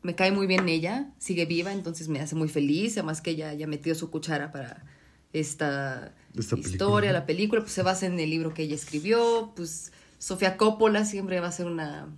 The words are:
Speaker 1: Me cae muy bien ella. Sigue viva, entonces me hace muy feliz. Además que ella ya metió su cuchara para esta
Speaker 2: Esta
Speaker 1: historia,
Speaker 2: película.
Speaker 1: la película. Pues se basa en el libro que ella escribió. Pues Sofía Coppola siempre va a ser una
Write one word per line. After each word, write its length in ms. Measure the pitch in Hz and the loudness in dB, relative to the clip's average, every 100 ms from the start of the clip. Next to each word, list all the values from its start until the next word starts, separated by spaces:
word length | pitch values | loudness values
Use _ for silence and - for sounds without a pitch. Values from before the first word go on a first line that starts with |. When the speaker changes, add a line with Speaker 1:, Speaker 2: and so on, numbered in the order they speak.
Speaker 1:
Me 120 | 180 175 | -6 2
cae 160 | 185 | 2
muy 140 | 196 196 | 4 4
bien 220 | 185 185 | 4 4
ella. 420 | 165 165 240 285 - | 2 0 -4 -6 -10
Sigue 280 | - 175 165 | -4 -2 0
viva, 280 | 170 180 | 0 -2
entonces 340 | 196 170 165 160 | -4 -6 -8 -6
me 120 | 143 | -4
hace 140 | 151 160 | -2 -2
muy 140 | 156 | 0
feliz. 440 | 156 143 156 220 208 | 2 2 2 2 -2
Además 240 | 160 156 | -4 -4
que 100 | - | -4
ella 200 | 160 156 151 | -6 -6 -6
ya 100 | 156 | -6
metió 280 | 147 156 160 | -4 -2 -2
su 140 | 165 | -2
cuchara 400 | 160 160 151 147 | -6 -2 -4 -4
para 320 | 147 123 - - - - _ _ | -8 -12 -14 -20 -20 -20 _ _
esta 800 | 160 156 - 151 139 139 127 - - _ - | -4 -4 -2 -2 0 -2 -6 -10 -18 _ -8
Speaker 2:
Esta 180 | 110 - | -2 -2
Speaker 1:
historia, 520 | - - 196 208 202 | -2 0 4 6 4
Speaker 2:
película. 20 | |
Speaker 1:
la 120 | 180 - | 2 2
película. 360 | 170 214 220 | 0 2 2
Pues 120 | 214 | 0
se 80 | - | 0
basa 220 | 185 185 185 | 2 2 0
en 140 | 175 | 0
el 100 | 156 | 0
libro 240 | 160 160 | 0 -2
que 100 | 160 | -2
ella 120 | 156 147 | -4 -4
escribió. 760 | - 151 170 233 233 233 214 190 | -4 -4 2 4 6 2 0 -8
Pues 360 | 170 - - - - _ | -10 -10 -14 -20 -20 _
Sofía 360 | - 185 190 190 | -8 0 0 4
Coppola 460 | 214 214 220 208 208 | 4 6 4 4 2
siempre 340 | 202 190 180 | -2 -2 -2
va 80 | 175 | -2
a 40 | |
ser 140 | 170 175 | -4 -4
una 420 | 170 151 147 151 | -4 -6 -8 -12